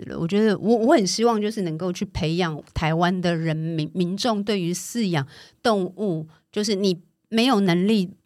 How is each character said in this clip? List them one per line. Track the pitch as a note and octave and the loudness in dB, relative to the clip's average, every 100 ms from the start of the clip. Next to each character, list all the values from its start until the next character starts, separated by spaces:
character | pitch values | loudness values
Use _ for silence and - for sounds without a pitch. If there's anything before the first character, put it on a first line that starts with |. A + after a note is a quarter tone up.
| - | -8
了。 | C#3+ | -6
我 | E3 | -2
觉 | G3+ | 2
得 | A3 F#3+ | 2 2
我， | G3 A#3 | 2 2
我 | A3+ D#4 | 4 4
很 | F#3 | 2
希 | - | 0
望 | A#3 A3 | 2 2
就 | G#3 | -2
是 | A3 | -4
能 | F3 D#3 | -4 -4
够 | F#3 | -4
去 | F3+ G3 | -4 -6
培 | - D#3 | -4 -2
养 | E3 F3 D3 - | 0 -2 -4 -8
台 | - D#3+ | -4 0
湾 | E3 F3 F#3 | 2 2 2
的 | F3 E3+ | 0 0
人 | E3 D#3 | -2 -2
民， | D#3+ E3 D#3 | -2 -2 -2
民 | F3+ F3 G3 | -2 -2 0
众 | B3+ G#3 | -2 -2
对 | G3+ G#3 | -2 -2
于 | F3 | -2
饲 | F3 - A#3 G#3 | -4 -6 -2 0
养 | E3 C3+ - - _ | 0 -2 -10 -20 _
动 | B3 G#3+ | 0 0
物， | F3+ F#3 G#3 D#3+ D#3 _ _ | 0 -4 -4 -4 -6 _ _
就 | - | -4
是 | G#3+ | -2
你 | G3 G3+ F3+ - _ - | 0 2 0 -6 _ -6
没 | A3+ | 0
有 | B3 A3 | 2 4
能 | G3 E3+ G3 | 4 2 4
力 | A3 F#3 - | 2 0 -6